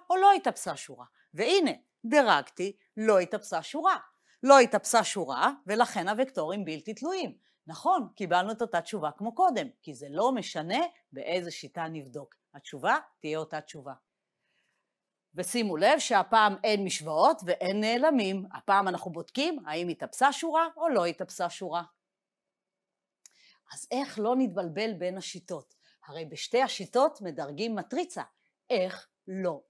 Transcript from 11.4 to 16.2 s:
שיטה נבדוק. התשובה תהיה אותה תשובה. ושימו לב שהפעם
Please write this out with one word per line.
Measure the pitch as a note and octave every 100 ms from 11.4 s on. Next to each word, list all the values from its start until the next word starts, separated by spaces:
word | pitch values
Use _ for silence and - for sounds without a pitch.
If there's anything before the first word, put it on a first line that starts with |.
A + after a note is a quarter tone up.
| F3
שיטה | - C#3 E3+ D#3+
נבדוק. | D#3 C3+ C#3 C#3 _ _
התשובה | C#3 - C#3 F3 D4 - _
תהיה | D#3 D#3
אותה | D3+ D#3
תשובה. | - D3+ C3+ - _ _ _ _ _ _ _ _ _ _ _ _ _ D#3
ושימו | F3+ A#3+ G#3 D#3
לב | G#3 D4+
שהפעם | - G3+